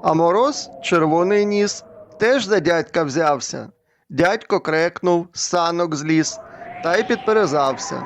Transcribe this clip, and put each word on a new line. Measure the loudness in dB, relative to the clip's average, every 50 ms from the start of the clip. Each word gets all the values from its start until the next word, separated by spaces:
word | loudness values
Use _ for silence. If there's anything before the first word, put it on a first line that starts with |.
| 0
А | 2 2
мороз, | 4 4 4 4 4 2 0 0 -4 -10 -14 -16 -12 -4
червоний | 0 2 2 2 2 2 2 2 2 2 2 2
ніс, | 2 2 0 0 0 -2 -8 -12 -20 -20 -20 -20 -20 -8 -2
теж | 0 2 2 2 2
за | 0 0 0
дядька | 2 2 0 0 -2 -2 -2 -2 -2
взявся. | -2 -2 0 2 2 0 0 -2 -10 -10 -12 -12 -14 _ _ _ _ _ _ _ _
Дядько | -2 0 2 2 2 -2 -4 -2 -2 -2
крекнув, | 0 0 0 0 0 0 -2 -2 0 2 2 2 0 -4 _
з | -10
санок | -8 -2 -2 0 0 0 0 0 -2 -2 -2
зліз, | -6 -2 0 2 2 2 0 -4 -12 -18 -20 -20 -18 -18 -16 -16 -6 -4
та | -2 0 0
й | 0
підперезався. | 0 -2 -2 0 0 2 2 2 2 2 0 0 0 -2 -4 -8 -10 -10 -10 -10